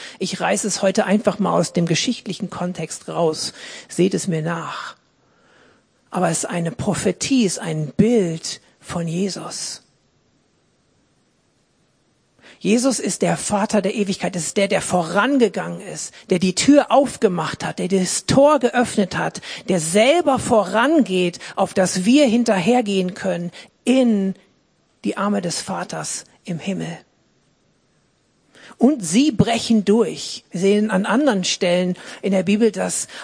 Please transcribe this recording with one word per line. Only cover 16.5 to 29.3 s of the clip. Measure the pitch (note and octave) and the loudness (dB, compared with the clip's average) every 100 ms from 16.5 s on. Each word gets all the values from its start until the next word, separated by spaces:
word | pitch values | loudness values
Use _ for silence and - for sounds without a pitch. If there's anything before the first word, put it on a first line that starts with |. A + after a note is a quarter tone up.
| F3+ | 2
Tür | - C#4+ - | 6 6 6
aufgemacht | B3+ B3+ - G#3 F3 D3+ - E3 | 4 2 2 0 0 -4 -6 -8
hat, | E3+ | -4
der | F3 | 0
das | F#3+ F3+ - - | 0 0 -2 2
Tor | B3+ C#4+ D4 | 6 6 6
geöffnet | A#3+ B3 A#3 - F#3 - | 2 0 0 0 -2 -2
hat, | D#3+ - - - - | -6 -8 -14 -8 -2
der | F#3 | -2
selber | D#3 G3+ B3 F4 D4 B3 | 2 4 6 4 2 0
vorangeht, | - A3 F3+ G#3 C4+ E4 G3+ F#3 F3 - - - | 2 2 4 2 4 4 4 2 0 -2 -8 -4
auf | G3+ | -2
das | - F#3 F#3 F#3 | 0 0 2 4
wir | C#4 C4+ | 6 6
hinterhergehen | A#3+ A#3 F#3+ F3 B3 G#3 F#3+ F3+ | 4 2 2 2 2 2 0 -2
können | F#3+ F#3+ F3 F3 - - _ | -4 -4 -4 -6 -12 -20 _
in | A#3+ C4 B3 G3+ F#3+ - _ _ _ _ _ _ | 0 4 4 2 0 -4 _ _ _ _ _ _
die | G#3 - | -6 -4
Arme | G3+ G3+ | -2 -2
des | F3 - | -4 -6
Vaters | - F3+ F3 D#3+ D3+ - - _ - | -8 -8 -8 -10 -10 -10 -14 _ -10
im | D#3+ | -8
Himmel. | G3 F3 E3 E3 _ _ _ _ _ _ _ _ _ _ _ _ _ _ _ - - - | -6 -6 -8 -10 _ _ _ _ _ _ _ _ _ _ _ _ _ _ _ -20 -20 0
Und | B3 D4 | 2 2
sie | D#3+ G3+ D4+ | 0 2 4